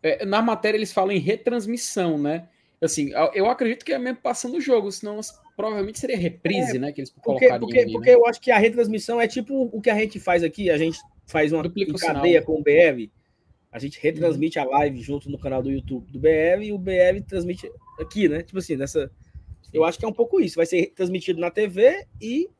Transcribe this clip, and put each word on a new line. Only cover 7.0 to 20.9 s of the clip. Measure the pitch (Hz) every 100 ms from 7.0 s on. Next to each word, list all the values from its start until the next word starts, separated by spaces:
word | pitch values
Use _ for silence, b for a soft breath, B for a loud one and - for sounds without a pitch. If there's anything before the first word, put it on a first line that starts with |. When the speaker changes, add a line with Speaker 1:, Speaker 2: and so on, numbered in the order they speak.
Speaker 1:
eles | 135
Speaker 2:
porque, | _
Speaker 1:
colocariam | - - 254 247
Speaker 2:
porque, | 233 247
Speaker 1:
ali, | 226
Speaker 2:
porque | 226 240
Speaker 1:
né? | 247
Speaker 2:
eu | 233
acho | 233
que | -
a | 220
retransmissão | 220 233 220 214 - 233
é | 226
tipo | 262 214 269 240
o | 214
que | 208
a |
gente | 214 214 202
faz | - 175
aqui, | 170 151 190
a | 151
gente | 160 160 - _
faz | _ 156 151
uma | 160
Speaker 1:
Duplica | 160 180 190
o | 185
Speaker 2:
em |
cadeia | 165 143 160 165
Speaker 1:
sinal. |
Speaker 2:
com | - 156
o |
B | 147
R, | 147 170 131 107 _ _ _ _ _ _
a | 110
gente | 139 -
retransmite | 147 160 170 139 156 160
Speaker 1:
Uhum. | 131
Speaker 2:
a | 135
live | 147 127
junto | 113 143 -
no | 135
canal | 139 131
do | 135
YouTube | 135 - 131 -
do | 135
B | 151
R | 160 160 185 214
e |
o | 202
B | 180 185
R | 180 190
transmite | - 190 175 185 160 - - -
aqui, | 160 208 185
né? | 151
Tipo | 170 185
assim, | 175 143
nessa, | 139 160 135 _ b - - - _
eu | 156
acho | 160 -
que |
é | 226
um |
pouco | 214 233 381
isso, | 202 -
vai | -
ser | 180 175